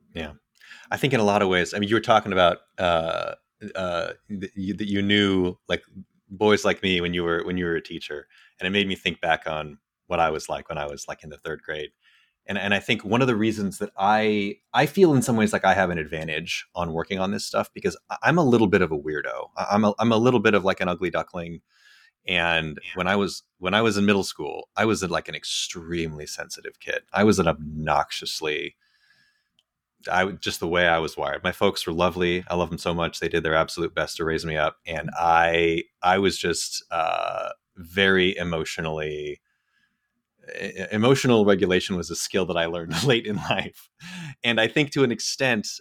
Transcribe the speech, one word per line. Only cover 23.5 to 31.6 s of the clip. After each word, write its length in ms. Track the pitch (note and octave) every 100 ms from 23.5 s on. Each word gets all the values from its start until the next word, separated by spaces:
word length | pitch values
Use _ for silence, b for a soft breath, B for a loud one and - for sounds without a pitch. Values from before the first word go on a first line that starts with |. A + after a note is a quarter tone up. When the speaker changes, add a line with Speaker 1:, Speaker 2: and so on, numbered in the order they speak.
| _
Speaker 1:
when 140 | F#2
I 80 | G#2
was 160 | A2+ G2+
in 80 |
middle 180 | G2+ G2
school, 460 | F2+ - D2 E2 - G2
I 80 |
was, 160 | A2 F2+
like, 240 | F#2 D#2+ -
an 60 |
extremely 920 | D2+ - - - F2+ E2 E2+ E2 D2+ D2+
sensitive 520 | - D#2 - - -
kid. 220 | - - _
I 100 | F#2
was 160 | G#2+ F#2+
an 80 | E2
obnoxiously 1300 | D2 D2+ D#2 D#2 D2 - - D#2+ - D#2 D2+ D#2 _ _ _ _ _ _ _ _ _ _ _ _ _ -
I, 140 | F2 G2
just 280 | F2 G2 -
the 80 | E2+
way 200 | F2 F2
I 120 | E2
was 180 | D2+ D2+
wired. 260 | C#2+ C#2+
My 80 | -
folks 340 | -